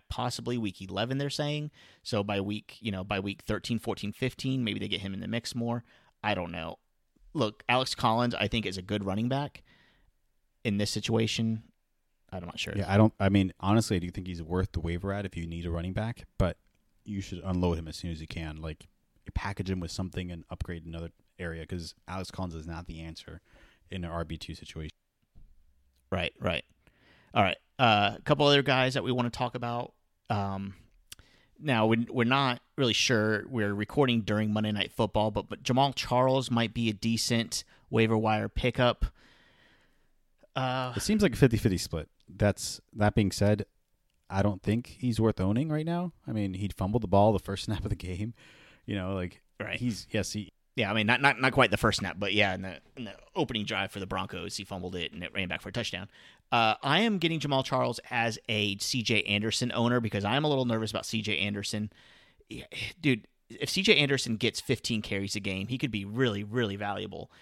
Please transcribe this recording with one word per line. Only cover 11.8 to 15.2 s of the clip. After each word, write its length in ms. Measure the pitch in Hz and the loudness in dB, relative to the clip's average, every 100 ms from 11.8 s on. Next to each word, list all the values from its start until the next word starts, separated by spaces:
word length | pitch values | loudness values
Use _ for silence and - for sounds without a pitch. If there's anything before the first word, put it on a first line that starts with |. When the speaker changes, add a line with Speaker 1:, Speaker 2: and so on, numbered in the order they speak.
| _ _ _ _ _ | _ _ _ _ _
Speaker 1:
I'm 120 | 92 | -12
not 160 | 87 - | -10 -8
sure. 140 | - 101 | -6 -4
Speaker 2:
Yeah, 160 | 95 | 4
I 60 | 101 | 6
don't, 160 | 110 - | 6 6
I 120 | 98 | 4
mean, 240 | 101 95 - | 4 4 0
honestly, 340 | 98 110 - 92 | 4 4 4 0
I 40 | |
do 100 | 87 | -2
think 180 | 98 92 | -6 -8
he's 140 | 85 | -8
worth 300 | 80 90 92 | -2 0 0
the 80 | 85 | -2
waiver 320 | 82 87 95 | -4 -4 -4
ad 120 | 101 | -6